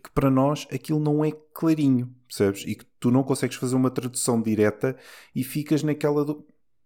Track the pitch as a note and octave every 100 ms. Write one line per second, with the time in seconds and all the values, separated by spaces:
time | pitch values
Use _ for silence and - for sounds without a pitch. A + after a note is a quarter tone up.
0 | - - C#3 C3 C#3 D3+ - C3+ - D#3
1 | D3+ D3 D#3 D3+ _ - D#3+ D#3 C#3 B2+
2 | B2 - - - G2+ G2+ - G#2+ - _
3 | A#2+ B2+ C3+ C3+ B2 - B2+ C3 B2+ B2+
4 | B2+ B2 - A#2 A2 G#2+ G#2 G#2 C3 B2+
5 | - - - C3+ B2 D3+ D3 D3+ D3+ D3
6 | D3 D3 D3 D3+ - _ _ _